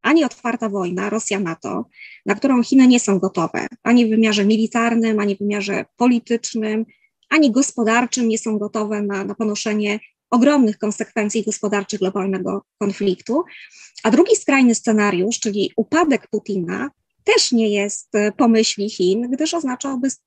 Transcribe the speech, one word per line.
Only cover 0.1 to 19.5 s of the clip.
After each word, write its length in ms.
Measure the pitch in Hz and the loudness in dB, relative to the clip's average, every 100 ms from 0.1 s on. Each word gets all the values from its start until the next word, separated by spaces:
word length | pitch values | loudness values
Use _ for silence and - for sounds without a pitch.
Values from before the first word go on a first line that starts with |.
| 320 | 2
otwarta 440 | 269 - 233 233 226 | 2 -4 -6 -4 -4
wojna, 420 | 196 180 180 202 | -4 -4 -4 -4
Rosja, 300 | 214 - 196 | -6 -4 -4
nato, 480 | 180 165 - - 240 _ - - - | -4 -6 -8 -8 -10 _ -20 -14 -6
na 80 | |
którą 280 | 202 269 254 | -2 2 2
Chiny 240 | 233 269 254 | 4 6 6
nie 140 | 240 | 6
są 180 | - 196 | 4 0
gotowe, 480 | 190 - 165 - - - | 0 -2 -4 -4 -8 -6
ani 240 | - 247 233 | 2 4 4
w 20 | |
wymiarze 360 | 220 226 208 | 2 2 2
militarnym, 760 | 202 214 220 240 233 233 226 214 | 2 2 0 0 0 0 0 0
ani 160 | 202 196 | -2 -2
w 20 | |
wymiarze 460 | 202 208 202 196 - _ | -4 -4 -4 -6 -6 _
politycznym, 880 | 247 240 - 233 - 233 214 220 220 _ _ _ _ | 2 2 0 -4 -4 -6 -4 -4 -6 _ _ _ _
ani 220 | 311 294 | 2 2
gospodarczym 760 | 220 277 - 220 233 247 - 233 | 2 -2 -2 0 0 0 -2 -2
nie 100 | 220 | -2
są 200 | 233 214 | -2 -4
gotowe 440 | 208 220 208 208 | -4 -6 -4 -4
na, 220 | 208 196 | -4 -4
na 100 | 202 | -6
ponoszenie 680 | 202 214 208 220 208 208 214 - _ _ | -6 -4 -4 -4 -2 -2 -4 -8 _ _
ogromnych 480 | 247 269 294 226 208 | 2 4 4 2 0
konsekwencji 640 | 214 - 220 - 208 226 | -6 -4 -6 -4 -2 -2
gospodarczych 580 | 208 - 208 202 196 202 | -4 -4 -2 -2 -4 -4
globalnego 640 | 190 196 190 190 185 196 _ _ | -4 -2 -4 -4 -4 -6 _ _
konfliktu. 680 | 202 - 202 185 - 254 359 - - - - - | -6 -2 -2 -2 -2 -4 -4 -12 -20 -20 -20 -4
A 80 | - | 0
drugi 260 | 285 370 440 | 4 4 2
skrajny 380 | - 269 247 | 2 4 4
scenariusz, 680 | 226 - 214 208 180 190 233 | 2 2 2 2 0 -2 -2
czyli 320 | 226 202 190 - | -4 -2 -4 -2
upadek 520 | 220 311 339 247 - | -2 0 2 0 -2
Putina, 600 | 214 - 196 170 190 277 _ _ _ - | -8 -4 -6 -4 -6 -8 _ _ _ 0
też 260 | 453 - | 2 2
nie 160 | 240 220 | 0 0
jest, 340 | 208 202 - - | 0 -2 -6 -6
e, 180 | 214 208 | -2 -2
pomyśli 580 | 208 247 220 220 - 202 | 2 2 4 2 -2 -6
Chin, 400 | - 180 202 247 | -2 0 0 -2
gdyż 240 | 262 320 | -4 -4